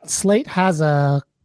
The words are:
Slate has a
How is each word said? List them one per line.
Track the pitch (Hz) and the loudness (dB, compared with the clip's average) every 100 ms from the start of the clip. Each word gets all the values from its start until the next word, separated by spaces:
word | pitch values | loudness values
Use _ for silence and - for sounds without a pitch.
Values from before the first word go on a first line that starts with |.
| - | -10
Slate | - 196 214 294 | -4 0 0 0
has | 185 185 156 | -2 0 2
a | 156 143 143 139 - _ | 0 2 2 0 -4 _